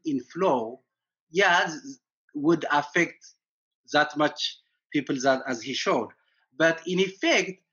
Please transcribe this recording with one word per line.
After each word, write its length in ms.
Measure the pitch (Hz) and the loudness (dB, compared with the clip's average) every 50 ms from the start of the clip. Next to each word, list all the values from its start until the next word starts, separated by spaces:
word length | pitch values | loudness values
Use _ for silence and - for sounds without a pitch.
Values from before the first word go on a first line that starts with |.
| _ | _
in 160 | 160 143 127 | -4 -4 -4
flow, 640 | - _ - 165 190 180 139 120 113 113 123 - _ _ _ _ _ _ _ _ _ _ | -6 _ -6 -2 0 2 2 0 -2 -6 -10 -14 _ _ _ _ _ _ _ _ _ _
yeah, 420 | 160 185 202 185 170 180 311 330 - 294 - - 135 _ _ _ _ _ _ _ _ | 0 2 4 4 4 4 2 0 -6 -10 -14 -16 -18 _ _ _ _ _ _ _ _
would 300 | 147 139 165 170 151 151 - | -2 2 2 2 2 0 0
affect 560 | - 147 143 - - 175 170 160 - _ - - _ _ _ _ _ _ _ _ _ _ _ - - | 0 0 0 0 0 0 0 0 -4 _ -20 -20 _ _ _ _ _ _ _ _ _ _ _ -2 0
that 240 | 147 151 - - | 0 0 0 0
much 420 | 147 147 - - - - - - _ _ _ _ _ _ _ | 0 0 0 0 -2 -6 -6 -6 _ _ _ _ _ _ _
people 240 | - 147 135 - 151 131 127 | -4 -4 -2 -2 -4 0 2
that, 180 | 139 131 131 - | 2 2 2 0
as 140 | 135 127 113 | -6 -8 -6
he 120 | 113 139 - | -6 -8 -8
showed. 360 | - - 202 175 127 107 104 - _ _ _ _ _ _ _ _ | -4 -2 0 0 0 -2 -4 -12 _ _ _ _ _ _ _ _
But 240 | 135 160 165 165 165 - | 2 2 2 2 0 -4
in 140 | 180 185 180 | -4 0 0
effect 640 | 196 185 190 - - 339 302 214 180 190 185 _ _ _ | 0 -2 -2 -2 0 2 2 2 0 -2 -8 _ _ _